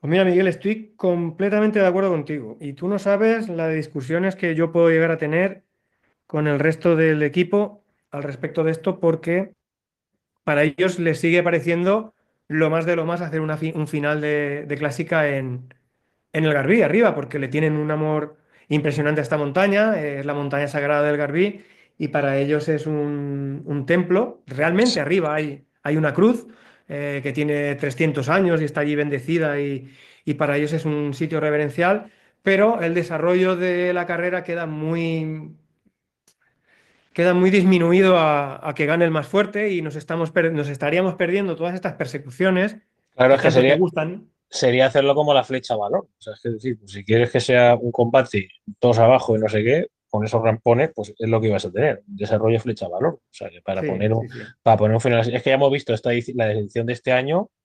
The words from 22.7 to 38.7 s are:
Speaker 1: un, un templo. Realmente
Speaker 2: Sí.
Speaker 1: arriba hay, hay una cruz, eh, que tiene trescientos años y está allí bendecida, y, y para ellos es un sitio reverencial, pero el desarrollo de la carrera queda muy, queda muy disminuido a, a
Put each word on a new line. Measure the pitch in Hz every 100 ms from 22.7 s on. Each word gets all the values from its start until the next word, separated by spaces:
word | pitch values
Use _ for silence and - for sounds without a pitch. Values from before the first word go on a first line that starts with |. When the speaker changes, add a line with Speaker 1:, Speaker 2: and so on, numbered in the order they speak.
| 151 156
Speaker 1:
un, | 151 147 147 143 139 139 139 139
un | 143
templo. | 127 175 180 185 240 - -
Realmente | 131 156 180 247
Speaker 2:
Sí. | 185
Speaker 1:
arriba | 139 185 160
hay, | 151 151 139 _ _
hay | - 151
una | 156
cruz, | 123 208 247 - - - _ _
eh, | 147 143 143
que | 135
tiene | 135 147 147 143
trescientos | 139 147 131 160 147 127
años | 175 185 165
y |
está | 151 156
allí | 147
bendecida, | 147 147 139 127 165 156 143
y, | 143 139 131 - - _
y | -
para | 143 147 143
ellos | 147
es | 160 156
un | 147 147
sitio | 135 160 160
reverencial, | 156 147 147 151 175 208 - _ _ _
pero | - 190 208 226
el | 170
desarrollo | 170 170 160 165 180 185 180
de | 185 175 180
la | 180 175
carrera | 170 175 180
queda | 175 170
muy, | 165 151 156 165 165 165 156 156 151 156 _ _ _ _ _ _ _ _ _ _ _ _ _ _ _
queda | - 175
muy | 180 185
disminuido | 196 185 185 170 180 190 180
a, | 156 147 143 135
a | -